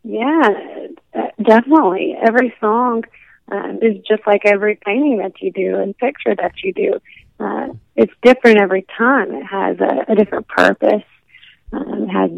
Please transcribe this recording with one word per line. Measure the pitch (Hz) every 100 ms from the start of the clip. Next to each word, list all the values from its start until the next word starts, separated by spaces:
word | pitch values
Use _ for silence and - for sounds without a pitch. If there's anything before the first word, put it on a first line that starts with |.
Yeah, | 220 214 254 320 226 196 - - - - _ 226
uh, | 220 -
definitely. | 220 220 254 311 196 185 156 -
Every | 226 240 247 -
song, | 214 226 247 226 - - - _ -
uh, | 196 - 190
is | 226 196 -
just | 214 214
like | 202 208
every | 202 208 214
painting | 208 226 294 220
that | 190 -
you | 190
do | 190 190 190
and | 196 -
picture | 254 294 226 202
that | 180 -
you | -
do. | 180 196 - - - _ -
Uh, | 208 214 269 - _ -
it's | 220 -
different | 247 254 233 208
every | 196 190 - -
time. | 233 269 -
It | - 196
has | 196 190 180
a, | 196 180 -
a | 214
different | 202 - -
purpose. | - 196 196 - 214 - _ _ - - _ -
Um, | - - -
it | 214
has | 190 185